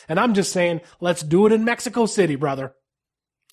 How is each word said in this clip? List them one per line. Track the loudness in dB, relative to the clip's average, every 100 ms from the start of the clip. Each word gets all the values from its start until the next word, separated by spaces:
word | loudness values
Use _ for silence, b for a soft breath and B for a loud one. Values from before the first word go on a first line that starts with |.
| B
and | -2
I'm | 0
just | 0 0
saying, | 0 0 -2 -8 B
let's | -4 -2
do | 0 4 4
it |
in | 4
Mexico | 0 -2 -4 -2 -2
City, | 2 0 0
brother. | -4 -4 -8 _ _ _ _ _ _ _ _